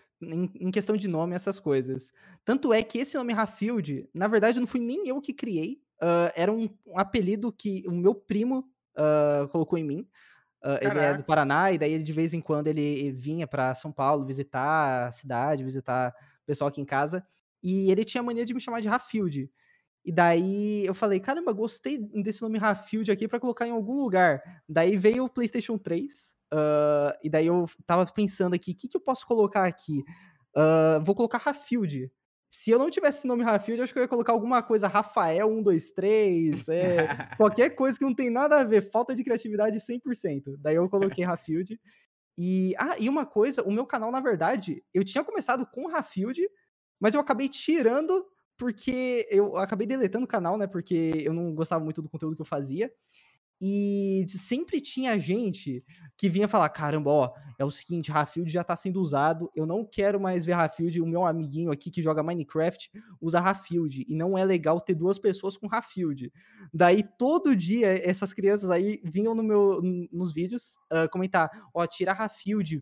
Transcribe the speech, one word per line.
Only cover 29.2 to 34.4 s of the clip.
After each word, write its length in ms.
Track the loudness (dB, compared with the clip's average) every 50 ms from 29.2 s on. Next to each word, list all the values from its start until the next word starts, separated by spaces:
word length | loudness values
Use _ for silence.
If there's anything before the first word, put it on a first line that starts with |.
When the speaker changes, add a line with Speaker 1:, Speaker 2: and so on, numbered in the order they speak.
| -2 -2
Speaker 1:
colocar 380 | 2 2 2 2 4 2 2
aqui? 380 | 2 0 -4 -8 -6 -4 -4 -6 -6 -14 -20 -20 -20 _ _ _ _ 2
Ah, 440 | 4 6 6 6 6 6 6 4 4 2
vou 120 | 2 0
colocar 220 | 2 0 0 0 -2
Rafield." 720 | -2 -2 -4 -4 -4 -4 -2 -2 -2 -2 -4 -6 -8 -10 _ _ _ _ _ _ _ -16
Se 200 | -14 -4 2 4
eu 80 | 4 4
não 100 | 4 2
tivesse 300 | 0 2 0 0 0 0
esse 80 | -2 -2
nome 160 | 0 0 2
Rafield, 360 | 2 2 2 0 -2 -2 -2
eu 40 | -2
acho 80 | -2 0
que 60 | -2
eu 40 | -2
ia 40 | 0
colocar 240 | 0 0 2 2 2
alguma 280 | 2